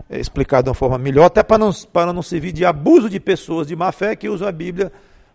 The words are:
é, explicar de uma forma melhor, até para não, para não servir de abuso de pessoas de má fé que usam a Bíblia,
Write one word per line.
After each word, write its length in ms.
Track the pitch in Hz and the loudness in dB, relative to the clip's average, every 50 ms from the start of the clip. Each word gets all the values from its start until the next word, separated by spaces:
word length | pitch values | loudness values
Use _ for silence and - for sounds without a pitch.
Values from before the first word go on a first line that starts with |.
| - - | -18 -12
é, 120 | - 123 | -10 -10
explicar 420 | 123 - - 139 135 - 139 127 | -8 -6 -4 -4 -2 2 2 2
de 60 | 131 131 | 2 2
uma 60 | 127 | -2
forma 220 | - 135 127 127 | 0 0 -2 -2
melhor, 280 | 123 131 139 131 143 165 | -2 -2 0 4 6 6
até 180 | 175 - 214 | 6 6 4
para 160 | - - 220 214 | 2 4 2 2
não, 140 | 220 208 175 - - _ | 2 0 -2 -4 -8 _
para 200 | - 175 170 175 | -2 0 0 0
não 100 | 175 180 | -2 -6
servir 300 | 160 - 175 160 143 185 | -8 -6 -6 -6 -6 -6
de 120 | 160 156 175 | -4 0 0
abuso 460 | 175 156 143 151 247 330 330 214 220 | 0 0 0 4 6 6 6 6 4
de 80 | 180 175 | -4 -6
pessoas 480 | - 202 185 - - - 170 165 156 | -2 -2 -2 -2 -2 -6 -6 -6 -4
de 80 | 143 175 | -6 -6
má 160 | 165 175 185 | -4 -4 -4
fé 240 | - - 196 214 220 | -4 -4 -4 -6 -6
que 140 | - 208 208 | -6 -6 -8
usam 180 | 208 160 196 | -6 -6 -6
a 60 | 202 | -8
Bíblia, 400 | 180 156 165 180 175 180 196 - - - _ _ _ _ _ _ _ | -8 -8 -10 -10 -6 -6 -6 -6 -8 -18 _ _ _ _ _ _ _